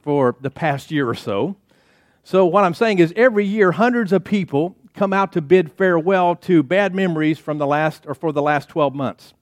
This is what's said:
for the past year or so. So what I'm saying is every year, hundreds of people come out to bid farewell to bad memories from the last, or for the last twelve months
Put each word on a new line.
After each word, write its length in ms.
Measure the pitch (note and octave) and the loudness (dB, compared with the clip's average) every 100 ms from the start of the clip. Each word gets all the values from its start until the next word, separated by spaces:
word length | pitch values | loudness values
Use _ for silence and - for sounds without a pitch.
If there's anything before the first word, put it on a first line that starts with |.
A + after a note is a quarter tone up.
for 340 | D3 C#3+ B2+ B2 | -4 0 0 0
the 80 | C3+ | -10
past 400 | - E3 C#3 - | -4 -4 -4 -4
year 180 | D3+ B2 | -4 -2
or 60 | |
so. 420 | A2 - G2+ D#3 G3 _ _ _ _ _ _ | -4 -6 -4 -4 -8 _ _ _ _ _ _
So 240 | - F#3 F#3 | -2 2 2
what 160 | F#3+ | 2
I'm 100 | F#3 | 0
saying 240 | D#3+ A3+ F#3+ | 0 0 2
is 160 | D#3+ G3+ | 2 4
every 300 | B3+ G#3 G3+ | 2 2 -2
year, 280 | A3 F#3+ | 2 2
hundreds 380 | D3 A#3+ A#3+ F#3+ | 2 0 0 0
of 120 | F#3+ | -2
people 520 | - G#3 F3 C#3+ F3 - - - | 0 -4 -2 -2 -4 -8 -16 -6
come 180 | G3 | -2
out 180 | G3 F#3+ | 0 -2
to 80 | F3 | -4
bid 300 | C#3 F#3 E3 | 2 2 2
farewell 640 | - F#3+ E3+ E3 F#3+ F3 E3+ | -2 0 2 2 2 0 -2
to 280 | - E3+ | 2 2
bad 320 | B2+ F#3 G3+ F#3 | 2 0 0 -2
memories 420 | F#3+ D#3 D#3 D#3 | -2 0 -2 -2
from 220 | - D3 | -6 -4
the 80 | C#3+ | -2
last, 400 | D3 D#3 - D3 | 0 -2 -4 -12
or 80 | C#3 | -6
for 160 | D#3+ | -4
the 100 | D3 | -2
last 260 | D3 D3 - | 0 -2 -4
twelve 280 | E3 C#3+ C#3 | -4 -2 -2
months 400 | B2+ - - _ | -8 -8 -20 _